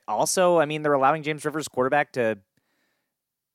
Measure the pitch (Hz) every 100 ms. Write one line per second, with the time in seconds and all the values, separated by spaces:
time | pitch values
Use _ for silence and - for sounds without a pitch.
0 | - 107 156 196 180 170 147 156 151 143
1 | 131 160 147 151 151 147 139 - 127 143
2 | 147 131 113 101 _ _ _ _ _ _
3 | _ _ _ _ _